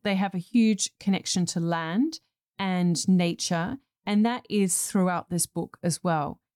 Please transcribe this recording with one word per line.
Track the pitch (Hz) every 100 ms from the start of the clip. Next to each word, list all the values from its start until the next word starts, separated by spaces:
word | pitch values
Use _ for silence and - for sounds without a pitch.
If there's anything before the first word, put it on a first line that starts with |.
they | 208
have | 196 196
a | 185
huge | - 240 220 202 - _
connection | 202 190 - 185 170
to | 175
land | 170 165 160 196 311 - _ _ _ -
and | 190 180 175 160 -
nature, | 185 170 - - 170 180 269 _ _
and | - 208 226
that | 247 -
is | 208 190 - -
throughout | 202 180 175 -
this | 170 -
book | 170 - -
as | 175 -
well. | 180 160 143 - _